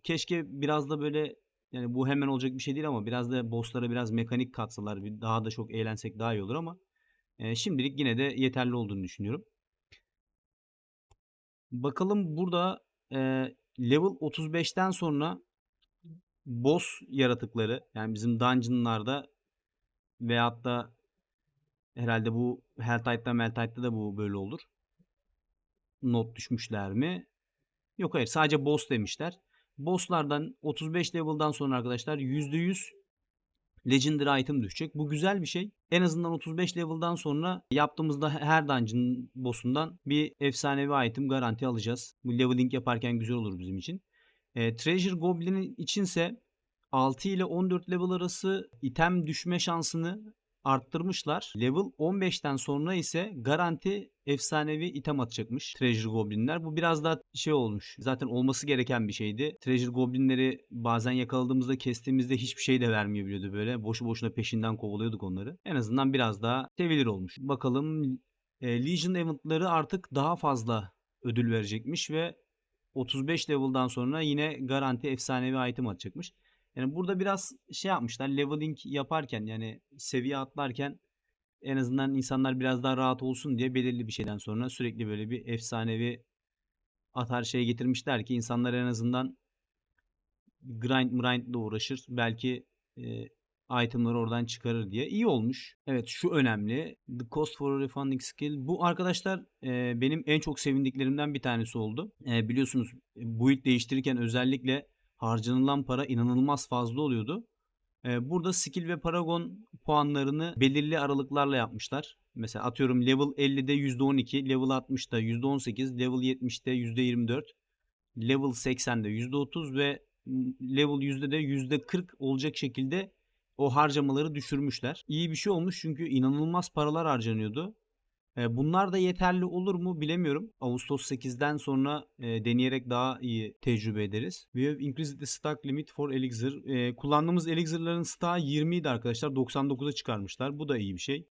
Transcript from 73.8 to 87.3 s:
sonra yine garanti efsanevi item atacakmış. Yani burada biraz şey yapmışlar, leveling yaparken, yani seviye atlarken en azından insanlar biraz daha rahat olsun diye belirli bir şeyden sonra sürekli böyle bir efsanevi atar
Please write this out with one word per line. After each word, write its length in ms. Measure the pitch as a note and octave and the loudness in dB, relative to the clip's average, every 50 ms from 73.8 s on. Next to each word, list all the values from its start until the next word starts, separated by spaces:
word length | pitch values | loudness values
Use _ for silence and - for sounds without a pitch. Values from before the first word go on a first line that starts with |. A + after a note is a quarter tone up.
| B2+ B2 | 0 0
sonra 320 | B2 B2+ B2 B2+ D3 D#3+ | 0 -2 0 0 0 0
yine 380 | D#3+ D3 C#3+ D3 D3+ D#3 D3 B2+ | 0 2 2 2 0 0 -2 -4
garanti 480 | C3+ B2 C3+ C#3 C#3 C3 B2 A#2 D3 C#3+ | -4 -2 0 0 2 0 0 0 -2 -2
efsanevi 640 | C3 B2 - - C3 B2+ B2+ B2+ C3 C3 B2+ B2 | -2 -2 -2 -2 -2 0 0 0 0 0 0 -2
item 160 | A#2+ - B2+ | -2 -2 -2
atacakmış. 460 | A2 F#2 - - G2 - E3 F3 - - _ _ _ _ _ _ _ _ | -4 -4 -6 -10 -12 -10 -12 -12 -12 -16 _ _ _ _ _ _ _ _
Yani 180 | B2+ C3 C3+ D3+ | -4 -4 -2 -2
burada 260 | F3 F3+ F3+ G3 F3+ | -2 -2 -2 0 0
biraz 320 | F#3+ G3+ G3 F#3+ - - - - _ - | 0 0 0 -2 -4 -8 -12 -16 _ -14
şey 160 | - - - F#3+ | -10 -6 -2 -2
yapmışlar, 400 | F#3 D3+ A#2+ A2+ A#2 - C3+ C#3 | 0 0 -2 -4 -4 -4 -4 0
leveling 500 | C#3 C#3+ C#3+ C#3 D3+ D3+ D#3 D#3 D3 - - | 0 2 2 2 0 -2 -2 -4 -4 -6 -6
yaparken, 600 | - C#3 C#3+ C3+ - D#3+ D#3+ C#3+ B2 A#2 A2 G#2+ | -4 -4 -4 -2 0 -2 -2 -2 -2 -4 -4 -4
yani 360 | A2 A2+ A2 A2+ A2+ A2+ - _ _ - C#3 | -4 -4 -6 -6 -6 -8 -12 _ _ -18 -14
seviye 380 | - - - B2+ B2 C3+ C#3 | -8 -4 -2 -2 -2 -2 -2
atlarken 640 | C3+ C3+ C3 - D3 C#3+ C3 A#2+ C#3+ C#3 C#3 - - _ _ _ _ _ _ _ _ _ _ _ _ | -4 -6 -6 -6 -6 -6 -4 -4 -4 -6 -6 -6 -12 _ _ _ _ _ _ _ _ _ _ _ _
en 140 | - C#3 C3+ | -4 -2 0
azından 380 | C3+ B2+ A#2+ C3 C3+ C3+ C3+ C3+ | 0 2 2 2 0 2 2 0
insanlar 460 | C3+ B2+ - C#3 C3 C3 C3 B2+ B2+ | 0 0 0 0 2 2 2 2 0
biraz 220 | C3 C3 B2+ B2 | 2 2 2 2
daha 140 | B2+ C3+ C3 | 2 0 2
rahat 260 | B2+ C3 B2+ C3 B2+ | 2 2 2 0 0
olsun 360 | C3 C3 B2+ B2+ - D3 B2+ A2+ | -2 -4 -4 -2 -2 -2 0 0
diye 160 | B2+ C3 B2+ | 0 2 2
belirli 320 | C3 B2 B2+ B2 A#2+ A#2 | 2 2 2 0 -2 -4
bir 60 | A2 | -6
şeyden 260 | - - A2+ A2 G#2 G2+ | -6 -6 -4 -4 -6 -6
sonra 300 | - A2 G#2+ A2+ B2 B2+ | -6 -4 -4 -4 -4 -4
sürekli 380 | - - B2+ A#2 - A2+ A2+ | -4 -4 -4 -4 -4 -4 -4
böyle 240 | G#2+ G#2+ G#2 G#2+ A2 | -4 -4 -4 -4 -4
bir 160 | B2 A#2+ - | -6 -6 -4
efsanevi 760 | A#2+ A#2 A2+ A#2 - A#2+ A2+ A2+ A2+ A2 A2+ A#2+ A#2+ A#2+ - _ _ _ _ _ _ _ _ _ _ _ _ _ _ _ _ _ _ - | -6 -6 -6 -4 -6 -4 -2 -2 -2 0 0 0 -2 -4 -6 _ _ _ _ _ _ _ _ _ _ _ _ _ _ _ _ _ _ -6
atar 280 | B2+ A#2+ A2+ | -6 -4 -2